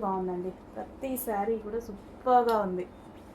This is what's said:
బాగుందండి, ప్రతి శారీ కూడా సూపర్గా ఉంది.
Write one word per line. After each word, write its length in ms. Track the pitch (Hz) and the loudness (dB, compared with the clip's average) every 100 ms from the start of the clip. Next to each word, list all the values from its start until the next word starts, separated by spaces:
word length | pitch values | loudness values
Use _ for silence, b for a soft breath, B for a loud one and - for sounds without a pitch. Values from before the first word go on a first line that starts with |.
బాగుందండి, 480 | 202 190 185 180 185 - - 220 | 2 0 0 -2 -4 -8 -10 -10
ప్రతి 340 | - - 269 254 | -10 -8 -4 -4
శారీ 320 | 240 202 214 226 | -2 0 0 0
కూడా 160 | 214 226 233 | -2 -6 -6
సూపర్గా 680 | 202 - - 254 247 233 220 196 | -10 -14 -4 6 8 8 4 2
ఉంది. 200 | 180 180 - - - - | 0 -4 -10 -18 -18 -18